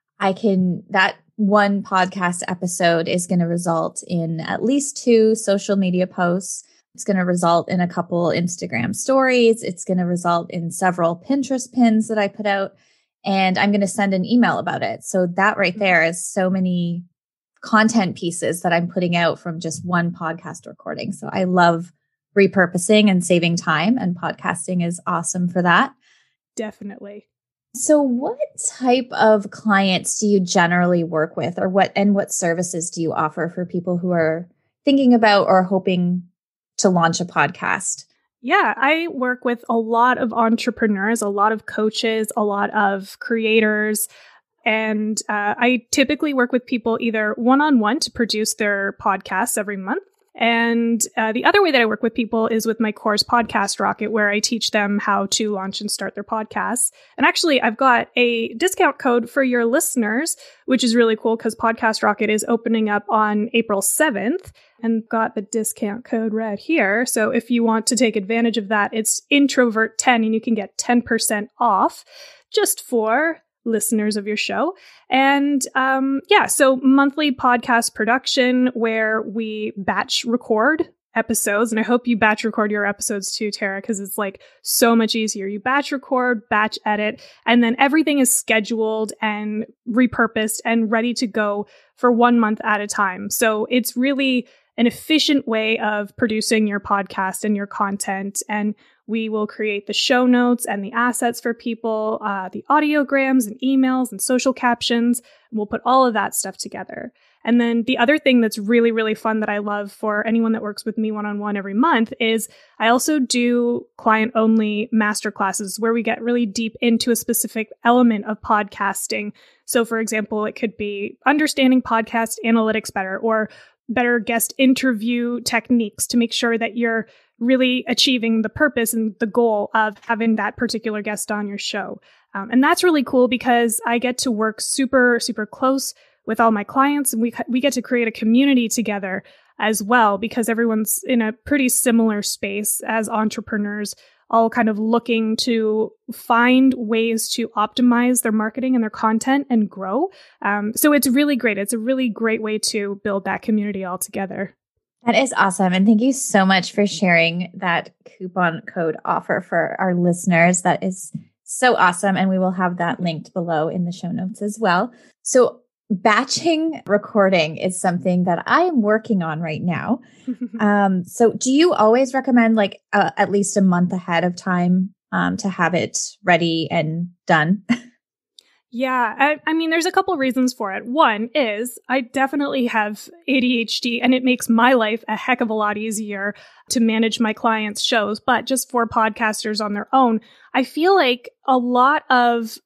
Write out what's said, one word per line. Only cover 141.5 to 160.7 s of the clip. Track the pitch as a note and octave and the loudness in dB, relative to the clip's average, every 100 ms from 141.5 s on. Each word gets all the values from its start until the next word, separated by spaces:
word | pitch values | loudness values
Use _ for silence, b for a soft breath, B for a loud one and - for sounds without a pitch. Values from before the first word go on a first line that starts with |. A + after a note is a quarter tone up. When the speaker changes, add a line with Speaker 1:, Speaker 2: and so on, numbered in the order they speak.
| C#4+ B3+ | 0 2
Speaker 2:
similar | - B3+ A#3 A3+ G#3 | 0 2 4 4 0
space | G3+ - G3+ G3+ G#3 - - | -4 -6 -6 -6 -6 -6 -4
as | A3 G#3+ | -4 -2
entrepreneurs, | A3 G#3+ - G#3 G#3+ G#3 G#3 G3+ - b b b | -2 -2 -4 -6 -4 -4 -6 -8 -12 b b b
all | A3+ A3+ | 2 2
kind | A#3 A3 | 2 0
of | G#3 | 0
looking | A3 A#3 A3+ A3+ A3 A3+ | 0 0 0 -2 0 -2
to | - A3+ A3 G#3+ A3 _ - | 0 0 0 0 -2 _ -18
find | A#3+ - A#3 A#3+ B3+ C4 | -12 0 2 4 6 4
ways | B3 G#3+ A3+ A3+ A3+ - | 2 -2 -2 0 -2 -4
to | - A3+ - | -4 -4 -2
optimize | G#3+ - B3 A#3 B3 B3+ | -4 2 2 4 2 2
their | A#3 | 0
marketing | G#3+ G#3+ A#3+ C4 B3+ | -2 -2 -4 0 0
and | |
their | A3 | 0
content | - A3 A3 C4 C#4 C#4 | 0 0 0 0 0 2
and | A#3 G#3 | 0 0
grow. | - F#3+ G#3+ F#4+ b b b | -4 -4 -2 -4 b b b
Um, | G3 G#3 G#3 A3+ | -4 -2 -4 0
so | D4+ | 2
it's | D4 C4+ | 4 2
really | B3+ D4 | 2 2
great. | C4+ A#3 G3 | 0 0 -2
It's | G3+ | -4
a | A#3 | -4
really | A3 C4 B3+ | -2 -2 -2
great | F#3+ A3+ A3 | -2 -2 -2
way | G#3+ G#3+ - | -2 -4 -2
to | A3 G3+ G3 | -4 -4 -6
build | G#3+ G3 | -4 -4
that | G3 G3 | -4 -6
community | - G#3+ G#3 F#3+ | 0 0 0 -6
all | F#3 F3+ | -6 -8
together. | - G#3 F#3+ F#3+ G3 _ _ _ _ _ | -8 -8 -8 -6 -10 _ _ _ _ _
Speaker 1:
That | A#3+ G#3 | 0 2
is | - - | 2 2
awesome. | G3 F3+ F#3 | 0 2 2
And | F#3 | 4
thank | G3 G#3+ | 4 4
you | B3+ | 4
so | C4+ - G3+ F#3+ | 0 0 2 4
much | F#3+ F#3 | 4 2
for | - G3+ | 0 -2
sharing | - F#3 E3+ E3 E3+ F3+ F3+ | 0 2 4 2 0 -8 -6
that | F3+ E3+ - _ - - | -2 -2 -4 _ -20 -14
coupon | F#3 F3+ F3+ E3 - | -8 -2 -2 -2 -8
code | - E3 D#3 | -4 -4 -4
offer | - E3 - - | -4 -4 -2 -4
for | F3+ F3 D#3+ - | -2 -2 -2 -2
our | F#3+ F3 | -2 0
listeners. | F3 F3 - E3+ E3+ F3+ | 0 0 2 4 4 4
That | F3+ | 0